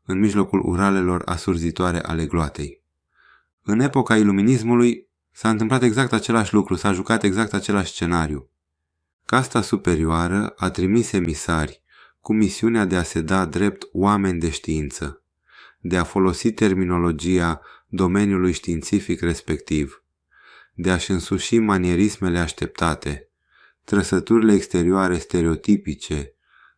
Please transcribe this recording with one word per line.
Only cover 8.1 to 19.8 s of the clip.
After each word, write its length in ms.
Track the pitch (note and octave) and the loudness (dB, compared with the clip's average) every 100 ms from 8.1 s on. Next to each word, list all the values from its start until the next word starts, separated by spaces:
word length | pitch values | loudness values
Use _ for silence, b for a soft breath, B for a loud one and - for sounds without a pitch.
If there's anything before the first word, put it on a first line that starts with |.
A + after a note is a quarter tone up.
| F2 D#2 C#2+ - _ _ _ _ _ _ _ - | -2 -2 -6 -12 _ _ _ _ _ _ _ -2
Casta 360 | B2 C3 A#2+ | -2 0 -2
superioară 920 | F#2+ G#2 - D#2+ D#2+ E2 E2+ G2 G#2+ - | -2 -2 0 0 0 0 0 -2 -4 -4
a 120 | F2+ | -6
trimis 420 | - F2+ A2+ A2 | -2 0 0 0
emisari 680 | G2 E2+ D#2 - E2 D2+ - _ b b b | -2 -2 -4 -4 -2 -4 -8 _ b b b
cu 120 | - | -4
misiunea 520 | A2 G2+ - A2+ A2+ G2 | 0 0 2 0 2 0
de 100 | F2+ | 0
a 80 | |
se 180 | E2+ E2+ | -2 -4
da 240 | D#2+ F#2+ F2 | -2 0 0
drept 440 | D#2+ G2+ G2 - | 0 -2 -2 -8
oameni 480 | E2 G2+ G#2 G2 F2 | -2 0 2 0 -2
de 100 | E2 | -4
știință, 720 | D2 - D#2 D2 - C#2+ - _ _ b b b b | -4 -4 -4 -4 -8 -10 -12 _ _ b b b b
de 180 | F2 F2+ | -4 -2
a 60 | |
folosi 480 | E2+ G2 F#2+ F2+ A#2+ | 0 2 0 2 -2
terminologia 1120 | - G#2+ F#2+ F2+ F2 E2+ D#2 E2 F#2 E2+ D#2+ B B B | 2 2 2 0 0 0 -2 0 0 0 -4 B B B
domeniului 640 | F#2 F#2 G2 G2+ F#2+ F2+ | -2 0 2 2 2 0
științific 680 | E2+ - E2+ - G#2 - E2+ | -2 -4 -6 -2 -2 -2 -4
respectiv, 840 | E2+ D#2+ - D#2 - D#2 | -2 -2 -4 -6 -2 -2